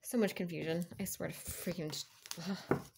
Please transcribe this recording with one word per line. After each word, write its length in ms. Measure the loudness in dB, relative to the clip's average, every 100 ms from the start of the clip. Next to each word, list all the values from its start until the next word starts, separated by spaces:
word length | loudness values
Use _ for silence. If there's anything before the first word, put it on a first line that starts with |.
So 140 | 0 4
much 180 | 4 4
confusion. 500 | -2 0 0 2 0 -2
I 60 | -4
swear 240 | -2 -4
to 40 |
freaking 580 | -4 -8 -6 -2 -2 -2
j-, 520 | -4 -8 -12 -8 -6 -2
ugh. 320 | -4 4 2 2